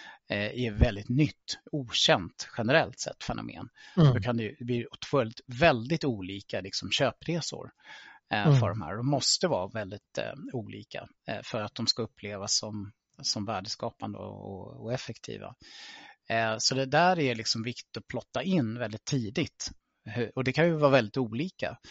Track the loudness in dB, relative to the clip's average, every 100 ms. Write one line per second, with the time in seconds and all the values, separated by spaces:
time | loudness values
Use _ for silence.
0 | -20 -20 -6 -2 -2 -2 -2 4 4 4
1 | 0 2 2 0 -12 -12 -8 -8 -4 2
2 | 4 4 0 -10 -10 -4 2 4 2 -4
3 | -10 -8 -8 -8 -8 -10 -14 -16 -2 6
4 | 8 6 2 0 -2 -6 -4 -4 -4 -10
5 | -2 0 0 -6 -12 4 6 6 2 0
6 | 0 -2 -6 -10 -8 -8 -6 -8 -2 2
7 | 2 0 -4 -4 -4 -8 -12 -18 -20 -20
8 | -20 -20 _ 2 6 6 6 0 -4 -4
9 | 0 0 2 2 2 0 -2 -6 -8 -10
10 | -8 -6 -6 -8 -8 -8 -8 -12 -12 -12
11 | -12 _ -10 -10 -6 -6 -6 -4 -2 -2
12 | -6 _ -10 -8 -4 -4 -4 -8 -10 -14
13 | _ _ -6 -4 -4 -6 -6 -8 -8 -8
14 | -10 -10 -12 -12 -12 -12 -14 -12 -6 -6
15 | -6 -12 -12 -12 -12 -16 -20 -20 -18 -20
16 | -20 -16 -2 0 0 0 0 0 2 4
17 | 6 6 2 0 -2 -4 -4 -8 -12 -14
18 | -10 -8 -6 -4 2 2 2 -2 -4 -6
19 | -2 -2 0 -2 -2 -4 -14 -14 _ _
20 | -8 -4 -4 -2 0 4 4 6 6 6
21 | 4 0 -2 -2 -4 -4 -8 -8 -14